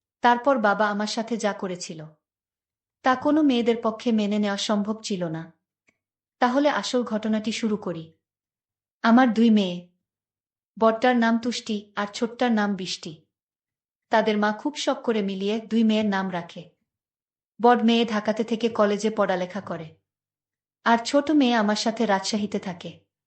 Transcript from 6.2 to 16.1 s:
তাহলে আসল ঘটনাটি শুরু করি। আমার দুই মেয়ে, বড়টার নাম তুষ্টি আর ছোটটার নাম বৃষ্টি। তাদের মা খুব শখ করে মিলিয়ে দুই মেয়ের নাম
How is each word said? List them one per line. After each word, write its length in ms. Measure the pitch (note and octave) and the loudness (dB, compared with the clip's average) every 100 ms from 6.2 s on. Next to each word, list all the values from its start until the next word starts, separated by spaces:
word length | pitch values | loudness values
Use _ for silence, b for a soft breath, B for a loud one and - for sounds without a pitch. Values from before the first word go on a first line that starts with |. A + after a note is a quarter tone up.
| _ _ | _ _
তাহলে 300 | B3 C4 D4 | 0 2 0
আসল 340 | G3+ - B3 | 0 -2 -4
ঘটনাটি 480 | A3 G#3+ A3 G#3+ A3+ | -2 -4 -2 -2 -4
শুরু 260 | - A3 G#3+ | -4 -4 -4
করি। 360 | F#3 E3 D#3+ _ _ _ _ _ _ _ _ _ | -6 -8 -12 _ _ _ _ _ _ _ _ _
আমার 320 | A#3 A#3 C4 | 4 6 6
দুই 160 | G#3+ A#3 | 4 6
মেয়ে, 380 | G#3+ F#3 F3 F3 _ _ _ _ _ _ _ _ - | 6 2 -4 -12 _ _ _ _ _ _ _ _ 0
বড়টার 380 | A3 A3 B3 B3 | 2 4 2 4
নাম 200 | A3+ A#3 | 2 2
তুষ্টি 540 | A#3+ A3 - G#3 - - | -2 -6 -6 -8 -6 -8
আর 120 | G#3 | -8
ছোটটার 380 | - A3+ A#3 B3 | -4 -6 -2 0
নাম 240 | G#3+ G#3 F#3 | 2 0 -2
বৃষ্টি। 500 | F3+ - F3 D#3 _ _ _ _ _ _ _ _ _ | -6 -10 -12 -16 _ _ _ _ _ _ _ _ _
তাদের 280 | A3 A3 G#3 | 2 2 0
মা 140 | G#3 | 0
খুব 240 | G#3 D4 C#4+ | -2 -8 -4
শখ 220 | - C4+ | -4 -2
করে 180 | - A3 | -2 -2
মিলিয়ে 380 | G3 F#3+ G3 A3+ | -2 -4 -4 -4
দুই 240 | A3 A3+ | -2 2
মেয়ের 220 | A3 G#3+ | 2 2
নাম 280 | G#3+ | 0